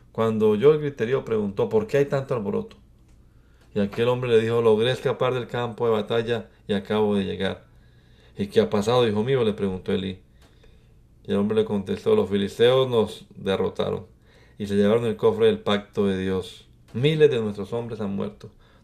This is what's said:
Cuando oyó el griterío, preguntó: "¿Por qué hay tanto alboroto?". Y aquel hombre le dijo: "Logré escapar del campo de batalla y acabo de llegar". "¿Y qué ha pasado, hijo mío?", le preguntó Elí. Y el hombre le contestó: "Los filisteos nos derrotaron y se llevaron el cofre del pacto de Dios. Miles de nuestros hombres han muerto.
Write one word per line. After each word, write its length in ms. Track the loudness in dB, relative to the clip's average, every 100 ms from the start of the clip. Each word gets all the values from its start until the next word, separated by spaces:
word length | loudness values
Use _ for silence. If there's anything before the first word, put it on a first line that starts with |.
| _
Cuando 380 | -2 -2 2 2
oyó 240 | 6 4
el 60 | 4
griterío, 440 | 0 -4 -2 -2
preguntó: 460 | -2 -4 -4 -2 0
"¿Por 160 | 0 0
qué 120 | 0
hay 80 | 0
tanto 280 | -2 -4
alboroto?". 440 | -6 -4 -6 -6 -16 _ _ _ -20 _ _ _ _ _ -4
Y 40 |
aquel 280 | -2 0 0
hombre 240 | 0 2
le 100 | 2
dijo: 220 | 4 2
"Logré 260 | 4 4 2
escapar 460 | 0 -2 -2 -2 -2
del 100 | -4
campo 400 | -6 -6 -2 0
de 60 |
batalla 580 | 0 0 -2 -2 -4 -6 _ -4
y 60 |
acabo 420 | -4 -2 0 0 0
de 100 | -2
llegar". 420 | -4 -6 -6 -14 -20 -20 -20 _ -20 -20 -8
"¿Y 120 | -2
qué 120 | 2
ha 100 | 2
pasado, 380 | 0 2 2 2
hijo 160 | 0
mío?", 200 | 0 0
le 100 | 0
preguntó 380 | -2 -4 -6 -4
Elí. 320 | -4 -4 -10 _ _ -20 -20 -20 -20 _ -20 _ _
Y 80 | -4
el 60 | -2
hombre 200 | 0 0
le 80 | 0
contestó: 500 | -2 -4 -4 2 2
"Los 160 | 2
filisteos 580 | -2 -2 2 4 4 2
nos 380 | 0 -2 -4 -20 -10
derrotaron 720 | -4 -2 -2 -2 -4 -4 -10 -20 _ _ -20 -12
y 80 | -4
se 100 | 2
llevaron 300 | 4 2 0
el 120 | 0
cofre 280 | 0 4 2
del 140 | 2
pacto 480 | -2 -2 -4 -2 0
de 100 | 0
Dios. 500 | -2 -4 -6 -14 -20 _ _
Miles 360 | -2 0 4 4
de 100 | 4
nuestros 320 | -4 -6 -8
hombres 280 | -8 -8 -8
han 140 | -6 -6
muerto. 340 | -8 -10 -20 -20 _ _